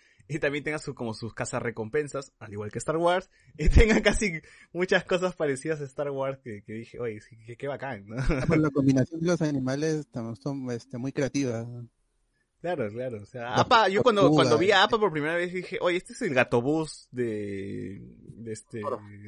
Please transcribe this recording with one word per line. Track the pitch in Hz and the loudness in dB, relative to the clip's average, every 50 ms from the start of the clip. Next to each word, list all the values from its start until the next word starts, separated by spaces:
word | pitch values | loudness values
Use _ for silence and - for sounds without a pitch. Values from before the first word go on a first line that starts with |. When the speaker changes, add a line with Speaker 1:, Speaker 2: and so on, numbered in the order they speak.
| _ _ _ _ _ - | _ _ _ _ _ -10
Speaker 1:
y | 143 165 | -8 -2
también | - 143 143 147 143 | -2 -2 -2 -2 -4
tenga | 156 151 151 | -4 -6 -6
su, | - 151 127 | -6 -10 -10
como | - 123 113 110 | -8 -8 -8 -8
sus | - 120 110 - | -8 -10 -12 -8
cazarrecompensas, | - 127 - - 123 110 120 113 - 110 107 117 151 151 143 - 139 139 - _ - | -8 -8 -6 -6 -4 -4 -6 -6 -6 -8 -4 -4 -4 -4 -4 -8 -10 -10 -10 _ -20
al | - 101 98 | -16 -12 -10
igual | 104 104 107 | -10 -10 -8
que | - 120 | -8 -8
Star | - - 156 165 | -6 -4 -2 0
Wars, | 170 175 180 190 - _ _ _ _ | 2 2 2 2 -2 _ _ _ _
<laughs> | _ - - | _ -8 0
y | 151 - | 2 6
tenga | - - 226 214 220 220 | 8 8 8 8 6 4
casi | 214 208 - - 220 196 165 156 - - - - - _ | 4 4 4 4 0 -2 -2 -6 -12 -16 -20 -20 -20 _
muchas | - 165 185 190 202 180 - | -4 -2 0 2 2 2 2
cosas | - 190 175 185 180 175 | 2 -2 0 0 -2 -2
parecidas | - 165 143 135 127 - 156 160 147 | -2 -2 -2 -2 -2 -2 -4 -4 -4
a | 147 | -6
Star | 135 - - 143 143 | -10 -8 -6 -6 -4
Wars | 139 135 135 135 135 135 - | -4 -4 -4 -4 -4 -8 -10
que, | 123 104 101 104 | -14 -14 -14 -12
que | - 107 | -12 -12
dije, | 113 117 - - - | -12 -12 -14 -10 -8
"Oye, | 123 117 107 107 | -8 -8 -8 -10
sí, | - - 117 110 110 | -14 -18 -20 -20 -20
qué, | 117 120 - | -20 -16 -10
qué | 135 143 | -8 -8
bacán", | 135 120 127 139 123 101 101 101 | -8 -8 -8 -10 -10 -10 -12 -10
¿no? | 113 | -8
<laughs> | 127 131 - 165 131 127 | -4 -2 0 0 0 2
Speaker 2:
Ah, | 151 | 4
pero | 165 156 | 4 4
la | 156 151 | 4 4
combinación | 135 143 135 135 135 131 123 - - 160 | 4 4 6 6 6 6 4 2 0 -2
de | 165 180 | 0 0
los | 175 160 | 2 2
animales | 160 151 147 135 131 127 135 143 156 160 156 151 147 _ | 2 0 0 0 0 -2 -2 0 0 0 0 -2 -4 _
tam-, | - 123 113 113 117 | -8 -8 -6 -8 -8
son, | - - 147 139 139 127 127 | -8 -6 -6 -6 -6 -6 -6
este, | 120 117 - - - 120 | -6 -6 -8 -10 -10 -6
muy | 123 135 | -6 -4
creativa. | - - 143 120 - 143 139 123 113 113 117 120 120 120 120 - _ _ _ _ _ _ _ _ _ _ _ _ _ _ | -2 -2 -2 -2 0 -2 -2 -2 -2 -4 -6 -8 -12 -14 -16 -16 _ _ _ _ _ _ _ _ _ _ _ _ _ _
Speaker 1:
Claro, | - 170 180 151 117 104 | -6 -4 -2 -2 -4 -4
claro, | 104 120 127 131 117 104 | -4 -6 -8 -8 -8 -10
o | 104 | -12
sea, | - - 123 117 | -14 -12 -10 -8
Speaker 2:
La | 120 107 143 | -2 0 0
Speaker 1:
Appa, | 170 - 254 226 214 190 | 2 4 6 4 6 4
yo | 190 202 - | 4 4 4
cuando, | 254 214 202 | 4 4 6
Speaker 2:
tortuga, | 190 170 156 156 160 | 6 6 6 6 6
Speaker 1:
cuando | 120 151 151 | 4 4 4
vi | 180 202 | 4 4
a | 202 185 | 6 6
Speaker 2:
eh. | 202 | 4
Speaker 1:
Appa | 214 240 214 | 4 4 2
por | 214 185 | 2 2
primera | 156 151 143 156 170 | 0 0 -2 -2 -2
vez | 175 175 180 180 | -2 -2 -4 -4
dije, | 185 175 - - - | -8 -8 -8 -6 -2
"Oye, | - 180 175 185 | 0 0 0 0
este | - - 240 | -4 -8 -10
es | - | -6
el | 254 185 131 | -4 0 2
gato | 123 120 - - 120 | 2 2 4 2 0
bus | 120 139 156 160 156 147 - - - _ | 2 2 0 0 -2 -4 -10 -18 -20 _
de, | - 120 123 117 107 104 104 101 101 98 95 98 104 104 101 98 98 113 | -6 -6 -4 -4 -4 -6 -6 -6 -8 -8 -8 -8 -10 -10 -10 -10 -12 -14
de | 120 123 117 - - - - - 117 113 110 | -16 -20 -20 -20 -20 -20 -20 -16 -12 -12 -12
este, | - - _ - 113 | -12 -14 _ -12 -10
Speaker 3:
Totoro. | 104 - 127 104 104 104 104 101 104 | -8 -6 -8 -8 -10 -16 -20 -20 -20